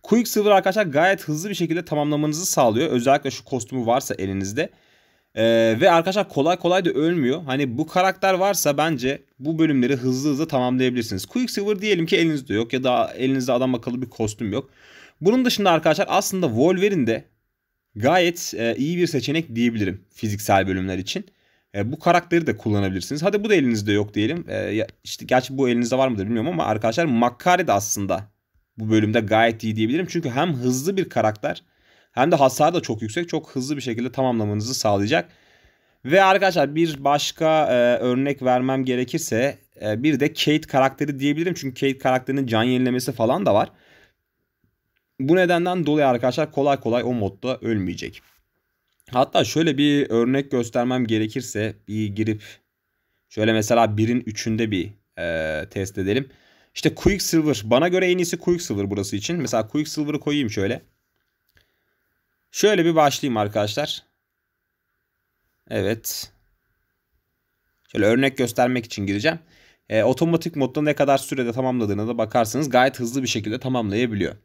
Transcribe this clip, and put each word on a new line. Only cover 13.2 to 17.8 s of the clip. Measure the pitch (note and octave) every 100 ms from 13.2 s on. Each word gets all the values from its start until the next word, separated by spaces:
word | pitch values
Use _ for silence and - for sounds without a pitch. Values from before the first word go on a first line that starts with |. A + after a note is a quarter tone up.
| C3 C3+ B2+
adam | B2 B2+
akıllı | B2 B2 B2+
bir | A#2+
kostüm | - G#2+ G#2+ A2
yok. | G#2+ - _ - - - _
Bunun | E3 B3+
dışında | B3 A3 G3
arkadaşlar | D#3+ D#3+ D#3 F#3+
aslında | F#3 G3 F#3+ E3
Wolverine | A2 D#3+ F#3 G#3 F#3+ A2+
de | A2+ - _ _ _ _ _